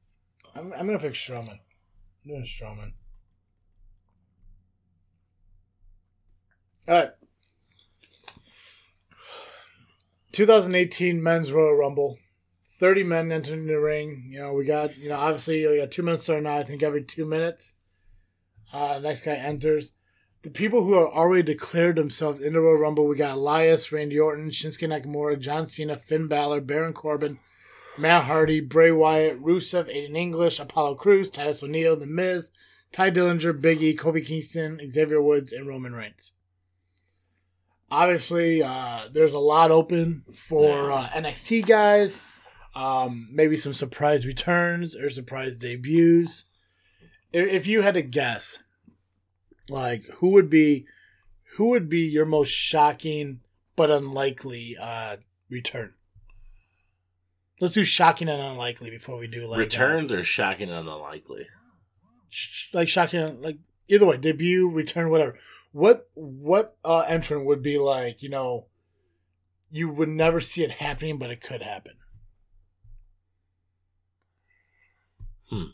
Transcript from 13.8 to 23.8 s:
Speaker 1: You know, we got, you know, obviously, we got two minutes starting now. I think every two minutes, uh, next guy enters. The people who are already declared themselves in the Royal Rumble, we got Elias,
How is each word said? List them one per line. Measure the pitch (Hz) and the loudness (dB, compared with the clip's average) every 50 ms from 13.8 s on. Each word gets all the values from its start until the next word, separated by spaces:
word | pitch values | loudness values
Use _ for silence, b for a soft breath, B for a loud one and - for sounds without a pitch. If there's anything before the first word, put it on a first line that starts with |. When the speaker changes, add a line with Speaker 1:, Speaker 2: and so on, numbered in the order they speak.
| 151 151 151 151 151 151 143 131 123 131 | 0 -2 -2 -4 -6 -10 -14 -16 -18 -18
Speaker 1:
You | 135 139 | -16 -12
know, | 143 143 139 | -10 -6 -4
we | 143 135 | -4 -2
got, | 143 147 151 151 147 151 | 0 -2 -2 -2 -4 -8
you | 131 147 | -10 -10
know, | 147 147 | -8 -6
obviously, | 139 143 160 156 139 - 160 160 156 156 | -2 0 -2 -2 -2 -2 -2 -2 0 2
we | 151 151 | 2 2
got | 147 139 - | 2 0 -2
two | - 180 170 | -6 -4 -2
minutes | 170 165 160 - | -2 -2 -2 -2
starting | - 156 151 151 | -2 -2 -2 -2
now. | 151 147 | -2 -4
I | 147 139 | -4 -4
think | 120 147 139 156 | -6 -4 -2 -2
every | 151 147 147 131 | -2 -2 -4 -6
two | - - 165 156 | -6 -10 -8 -6
minutes, | 156 156 160 165 170 165 - - - - _ _ _ _ _ _ _ - _ _ _ _ _ _ _ _ _ _ - 139 | -4 -2 -2 -2 -4 -6 -8 -16 -20 -20 _ _ _ _ _ _ _ -20 _ _ _ _ _ _ _ _ _ _ -14 -8
uh, | 143 147 143 143 135 | -6 -4 -4 -4 -4
next | 143 151 143 - - | -4 -4 -6 -4 -4
guy | 156 147 | -6 -6
enters. | 131 131 147 151 127 147 156 156 151 147 - _ _ _ _ _ _ _ _ _ _ - | -4 -4 -6 -6 -2 0 0 0 0 -2 -8 _ _ _ _ _ _ _ _ _ _ -20
The | 156 | -16
people | 135 - 208 220 233 233 180 | -6 -4 -2 2 2 2 2
who | 190 202 | 4 4
are | 180 160 | 4 4
already | 151 - 156 165 175 185 180 165 | 4 2 2 4 4 4 4 2
declared | 151 147 - - - - 170 170 175 165 | 2 -2 -6 -6 -4 0 2 2 2 2
themselves | 160 151 143 - - 160 151 143 139 | 2 -2 -2 -2 -4 -4 -4 -4 -4
in | 139 151 160 | -6 -2 0
the | 165 | 4
Royal | 160 165 160 151 | 4 6 6 4
Rumble, | 156 151 151 151 151 | 4 2 2 2 2
we | 147 143 | 2 2
got | 135 147 139 135 | 0 0 -2 -2
Elias, | 135 139 147 151 160 160 160 165 - | -2 -2 0 2 4 6 6 4 4